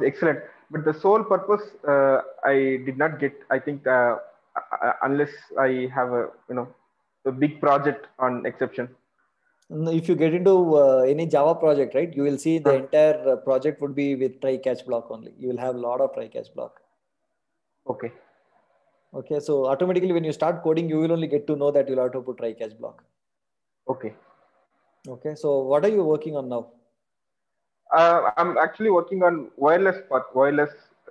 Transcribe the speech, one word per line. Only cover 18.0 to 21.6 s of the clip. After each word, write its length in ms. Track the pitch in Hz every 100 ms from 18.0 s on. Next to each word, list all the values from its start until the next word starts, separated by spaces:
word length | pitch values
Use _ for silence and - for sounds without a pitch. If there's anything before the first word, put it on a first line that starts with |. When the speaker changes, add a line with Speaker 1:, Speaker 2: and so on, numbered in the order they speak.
| 117 - _ _ _ _ _ _ _ _ _
Speaker 2:
Okay, 260 | 135 120 147
so 260 | 147 143 131
automatically 460 | 139 180 180 185
when 100 | 170
you 80 | 160
start 320 | 143 160 170
coding, 240 | 160 160 165
you 120 | 156
will 120 | 160
only 160 | 170 160
get 180 | 147 147
to 80 |
know 160 | 147